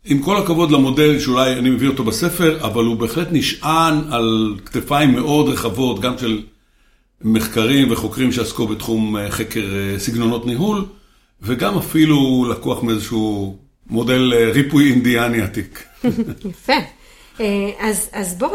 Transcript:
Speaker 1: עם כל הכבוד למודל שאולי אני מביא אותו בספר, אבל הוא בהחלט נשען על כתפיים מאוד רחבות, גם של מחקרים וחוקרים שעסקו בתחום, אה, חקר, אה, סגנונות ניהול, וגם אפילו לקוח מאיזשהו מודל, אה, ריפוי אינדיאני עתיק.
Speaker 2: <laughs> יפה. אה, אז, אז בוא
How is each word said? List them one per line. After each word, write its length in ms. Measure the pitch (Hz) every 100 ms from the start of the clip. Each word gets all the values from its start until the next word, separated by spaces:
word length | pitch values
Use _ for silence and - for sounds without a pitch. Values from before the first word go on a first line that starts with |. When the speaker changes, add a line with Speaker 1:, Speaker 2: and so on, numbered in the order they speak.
| 202
Speaker 1:
עם 140 | 139
כל 180 | 147 202
הכבוד 340 | 170 165 165
למודל 480 | 147 135 135 151 147
שאולי 340 | 127 123 131
אני 160 | 123 127
מביא 180 | 123 135
אותו 160 | 131
בספר, 540 | 110 - 175 175 165 156
אבל 220 | 107 113
הוא 120 | 117 113
בהחלט 320 | 113 160 165
נשען 720 | 156 - - 151 165 165 151 151
על 440 | 120 113 110 110 98 -
כתפיים 480 | 123 - 143 147
מאוד 360 | 123 147 147 139
רחבות, 500 | - 117 98 127 98
גם 180 | 123 123
של 240 | 120 107 - _ _ _ _ _ _ _
מחקרים 720 | 110 110 107 113 110 139 123
וחוקרים 400 | 110 107 127 127
שעסקו 360 | 123 110 - 113
בתחום, 500 | 107 - 113 107 104
אה, 140 | 104
חקר, 320 | - 110 117 101 98
אה, 240 | 98 98
סגנונות 460 | - 117 117 117 120
ניהול, 400 | 120 202 208 196 - _ _ _ _
וגם 360 | 101 127 196 196
אפילו 680 | - 160 156 147 131 131 120
לקוח 320 | 104 131 120
מאיזשהו 720 | 113 110 101 113 110 104 98 95 _ _ -
מודל, 440 | 113 113 127 127
אה, 180 | 120 113
ריפוי 400 | 131 139 147 143
אינדיאני 500 | 123 117 120 120 117
עתיק. 420 | 98 110 - - - - 247
Speaker 2:
<laughs> 360 | 208 220 - 196
יפה. 240 | 175 - 294 - - - - - -
אה, 320 | 214 202 202 202
אז, 300 | 214 208 -
אז 220 | 202 185 180
בוא 100 | 269